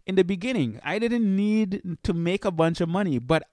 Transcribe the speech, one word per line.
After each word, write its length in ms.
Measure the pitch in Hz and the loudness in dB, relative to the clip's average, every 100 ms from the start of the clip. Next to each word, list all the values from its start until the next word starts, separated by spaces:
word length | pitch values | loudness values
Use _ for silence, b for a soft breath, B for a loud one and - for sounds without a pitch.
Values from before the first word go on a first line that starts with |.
| - | 0
in 80 | |
the 100 | 190 | 2
beginning. 560 | 180 190 233 240 123 110 | 2 0 -2 0 -2 -4
I 140 | 139 196 | -6 -2
didn't 380 | 233 240 214 190 | 0 2 2 2
need 640 | 208 214 208 190 180 160 | 2 2 0 -2 -6 -6
to 100 | - | -2
make 320 | 170 170 196 | -2 0 0
a 60 | 196 | -2
bunch 300 | 165 165 165 | 2 2 2
of 80 | 170 | -2
money, 300 | 180 196 127 | 0 0 -2
but 260 | 123 160 - | 2 0 0